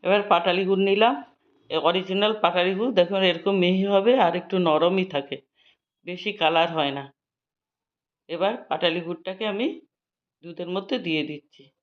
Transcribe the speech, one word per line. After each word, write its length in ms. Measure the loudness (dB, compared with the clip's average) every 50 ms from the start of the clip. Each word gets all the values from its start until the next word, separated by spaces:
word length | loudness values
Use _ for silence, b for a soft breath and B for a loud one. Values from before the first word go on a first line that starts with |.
| 2
এবার 160 | 2 2 2 4 2
পাটালি 360 | 2 2 4 2 0 0 0
গুড় 200 | 0 2 2 2
নিলাম, 300 | 2 4 4 4 2 2 0 -8 -16 _ _ _ _ _ _ _ _
এ 60 | -4 0
অরিজিনাল 540 | 0 2 0 0 -4 -2 -2 0 0 0 0 0
পাটালি 320 | 0 0 2 2 0 0 0
গুড়। 180 | -2 -2 0
দেখুন 280 | 2 2 2 2 2 0
এরকম 320 | 2 2 0 0 0 0 2 2
মিহি 260 | 2 2 2 0 0
হবে 260 | 2 2 4 4 4 4 4
আর 120 | 4 2 2
একটু 200 | -2 -6 -4 -2 0
নরমই 480 | 2 2 2 4 4 2 2 0 -2 -2
থাকে, 260 | -4 -6 -6 -6 -12 -14 _ _ b b b b b b _ _ _ _ _
বেশি 240 | -14 -14 -8 -8 -8
কালার 360 | -4 0 0 2 2 2 0 0
হয় 200 | 0 -2 -2 -2
না। 120 | -4 -6 -10 -14 _ _ _ _ _ _ _ _ _ _ _ _ _ _ _ _ _ _ _ _ _ _ _ -12
এবার 240 | -6 -2 -2 -2 -4 -6 -6
পাটালি 340 | _ -4 -2 0 -2 -2 -2
গুড়টাকে 440 | -6 -8 -10 -10 _ -12 -10 -6 -6
আমি 200 | -6 -4 -4 -4 -4 -6 -8 _ _ _ _ _ _ _ _ _ _ _ _ _
দুধের 240 | -18 -12 -10 -8 -6
মধ্যে 280 | -6 -6 -4 -4 -6 -6
দিয়ে 240 | -4 -2 -2 -2 -4
দিচ্ছি। 380 | -4 -10 -14 _ _ _ _ -20 _ _ _